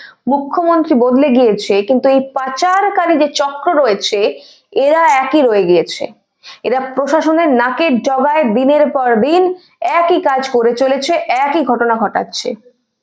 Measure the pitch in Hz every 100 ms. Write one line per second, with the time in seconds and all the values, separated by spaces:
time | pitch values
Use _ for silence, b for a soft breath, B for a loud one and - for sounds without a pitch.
0 | B B - 277 277 - 339 330 311 262
1 | 247 254 294 247 240 208 - 202 202 254
2 | 269 269 269 269 262 262 359 370 403 392
3 | 339 311 294 294 285 285 - 302 254 196
4 | - 208 220 - B B B - 277 320
5 | 330 269 269 311 262 208 180 175 - -
6 | - - _ _ B B - 254 262 262
7 | 277 311 294 320 330 254 240 254 330 240
8 | 277 262 285 302 254 214 269 294 294 285
9 | 247 226 262 349 359 359 B B 247 320
10 | 339 359 294 262 262 240 233 240 269 269
11 | 269 339 - 240 277 330 262 233 233 220
12 | 220 - 196 - - 214 _ _ _ _